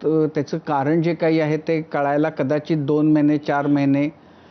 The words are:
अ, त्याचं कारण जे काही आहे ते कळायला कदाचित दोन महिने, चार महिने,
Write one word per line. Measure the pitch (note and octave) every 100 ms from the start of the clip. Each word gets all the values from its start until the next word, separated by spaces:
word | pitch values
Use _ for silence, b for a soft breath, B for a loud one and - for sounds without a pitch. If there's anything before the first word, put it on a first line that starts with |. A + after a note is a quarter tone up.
अ, | D3 D#3+ D3+
त्याचं | D3+ C#3 E3
कारण | D#3+ D3 C#3 E3
जे | E3
काही | E3 E3 D#3+
आहे | D3+ D3+
ते | D#3 D#3+
कळायला | D#3 D3 C#3+ D3 D#3
कदाचित | D#3 C#3 D3+ D3+ E3
दोन | C#3 D3+ D#3
महिने, | D3+ D3 D3+
चार | D3 C#3+ C#3+
महिने, | C#3+ C#3 C#3 D3 - B B B